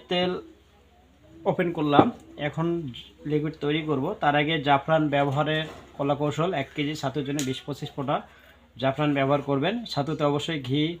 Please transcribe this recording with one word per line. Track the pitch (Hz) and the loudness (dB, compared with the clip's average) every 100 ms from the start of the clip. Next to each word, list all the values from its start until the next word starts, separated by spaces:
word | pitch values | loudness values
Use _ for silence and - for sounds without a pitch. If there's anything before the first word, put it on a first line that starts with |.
| - | -2
তেল | 180 180 180 - - _ _ _ _ _ _ - - 196 | 0 0 -2 -10 -20 _ _ _ _ _ _ -20 -6 -2
ওপেন | 170 175 | 0 -2
করলাম, | 165 151 143 240 - - - | -2 4 6 6 0 -14 -8
এখন | 147 - 165 170 143 117 - - 147 | -6 -2 -2 -2 -6 -10 -16 -12 -2
লিকুইড | 151 151 147 | -2 -2 -2
তৈরি | 147 156 | -2 -2
করব। | 156 131 151 214 | 0 0 -2 0
তার | 147 147 | 2 4
আগে | 151 160 | 2 0
জাফরান | 139 139 160 160 151 | 2 2 4 2 4
ব্যবহারের | 143 143 139 151 156 156 - - - | 2 2 2 0 -2 -4 -12 -12 -4
কলাকৌশল, | 143 143 147 147 175 | -2 0 0 0 0
এক | 156 135 - | -2 -4 -4
কেজি | 147 151 | -4 -4
ছাতুর | 135 147 | -4 -4
জন্য | 135 147 | -4 -2
বিশ | 131 131 | -4 -4
পঁচিশ | - 139 147 - | -8 -10 -8 -6
ফোঁটা | 135 175 - - - - _ 117 | -2 -2 -4 -20 -20 -20 _ -2
জাফরান | 131 131 147 | 0 2 2
ব্যবহার | 139 135 143 | 2 2 2
করবেন। | 139 139 165 233 226 | 2 0 0 -2 -4
ছাতুতে | 147 143 147 | -4 -2 0
অবশ্যই | 147 147 156 156 | 0 0 -2 -6
ঘি, | 123 143 156 170 | -2 0 0 -2